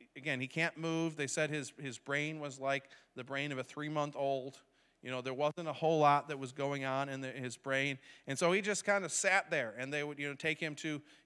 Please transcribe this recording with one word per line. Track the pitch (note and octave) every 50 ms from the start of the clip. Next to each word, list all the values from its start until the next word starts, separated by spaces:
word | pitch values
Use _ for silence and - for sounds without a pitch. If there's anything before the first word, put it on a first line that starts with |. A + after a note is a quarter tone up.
| - _ - C#3+
again, | B2+ D#3 C#3 B2+
he | C3 C3
can't | - E3 E3 E3 - D#3
move. | D#3+ E3 E3 E3 E3 E3 D#3
They | D3 C#3+ C3
said | - E3 D#3 D#3
his, | D3+ D3+ C3 - - -
his | C#3+ C3+ A2+ -
brain | - C#3+ C#3+ C#3+ D3 D3+ D#3+ D#3
was | D3 C#3+ B2+ C3
like | C3+ C3+ C#3 C3+ C3+ - - - - _ -
the | C3 B2
brain | B2+ C#3 C#3 C#3+ D3 C#3
of | C3
a | B2+
three-month-old. | - - D3 D3 D3+ D#3 D3+ D3 D3 - C3+ C#3 C#3 C#3 C3+ B2+ C#3 - - - _ _ _ _ _ _ _
You | - B2
know, | B2+ B2+
there | A#2+ C3 C3
wasn't | C3 D3 D3+ - F3 E3+ D#3
a | C#3
whole | - D#3+ D#3+ E3 D#3
lot | D3 C#3+ C#3+ C#3+ D3 D3+
that | D3+ C3+
was | C3+ B2 B2+
going | C#3 C#3 C#3 C#3+ C#3 C3+
on | C3+ C3 C3+ C#3 C#3+
in | C3+ C3+
the, | C3+ C3
his | A#2 C#3 B2+ B2 A2+ -
brain. | - C3+ C3+ C3+ C3+ C#3+ C3+ C3 - - - - -
And | - C3+ -
so | F3+ E3+ F#3
he | G#3
just | G3 G#3 G3+ - -
kinda | G#3 G3+ G3+ F#3 D3+
sat | - - - F#3+ F#3 G3 F#3+ D#3+
there, | E3 D3 B2 A2 G2+ A#2
and | C3 C3+
they | D3 D3
would, | D3 D3 D3 C#3
you | C#3+ C#3+
know, | C#3+
take | C#3 - D#3+ D#3 -
him | E3+ D#3 D3
to, | C#3+ - D#3+ D3+ D3 D3 - - - _